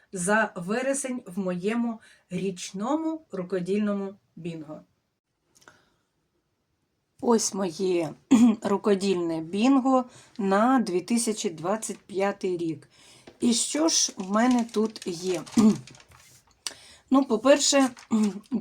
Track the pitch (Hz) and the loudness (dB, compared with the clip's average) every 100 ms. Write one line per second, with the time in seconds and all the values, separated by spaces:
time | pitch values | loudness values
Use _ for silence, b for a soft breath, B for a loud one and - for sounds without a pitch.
0 | B 190 175 214 208 - 175 233 262 269 | B -6 0 0 0 -4 -6 -4 -2 -4
1 | 262 247 220 180 185 180 190 240 233 220 | -4 -8 -10 -6 -4 -4 -2 -2 -4 -6
2 | b b b 180 190 180 - 190 220 311 | b b b -6 -6 -8 -10 -8 -4 -2
3 | 320 320 _ - 180 185 175 202 208 202 | -4 -6 _ -10 -6 -6 -2 -2 -2 -4
4 | 196 202 _ - 170 165 147 151 - _ | -6 -12 _ -14 -12 -12 -14 -18 -20 _
5 | _ _ _ _ _ _ - b b b | _ _ _ _ _ _ -20 b b b
6 | _ _ _ _ _ _ _ _ _ _ | _ _ _ _ _ _ _ _ _ _
7 | _ - - 226 - 190 190 156 185 175 | _ -6 0 2 0 -4 -6 -4 -2 -2
8 | 156 - - 240 240 208 202 196 214 202 | -2 -6 4 6 6 4 0 0 2 2
9 | 196 180 170 165 160 196 240 277 247 262 | 2 -2 -2 -4 -6 0 4 4 4 2
10 | 247 B B B 196 196 233 262 180 180 | 0 B B B 0 2 4 2 2 -2
11 | 180 233 226 214 208 156 165 220 220 196 | 0 -2 -2 -2 -4 -6 -4 -4 -6 -12
12 | - 190 196 196 196 175 170 143 - B | -8 -2 -2 -2 -4 -4 -4 -6 -12 B
13 | B B B B 240 233 - 285 330 - | B B B B 0 0 0 0 0 2
14 | - - 190 208 247 247 226 208 214 - | -2 -4 -2 2 4 2 0 -2 -2 -4
15 | - 170 180 175 - - 214 160 - - | -10 -8 -4 -6 -2 4 4 4 -4 -20
16 | - - - _ _ _ - B B B | -20 -20 -20 _ _ _ -16 B B B
17 | B 262 269 220 247 294 - 277 262 - | B 2 2 2 4 4 4 4 2 -2
18 | - 220 214 190 - 233 | -4 0 0 -2 -6 -6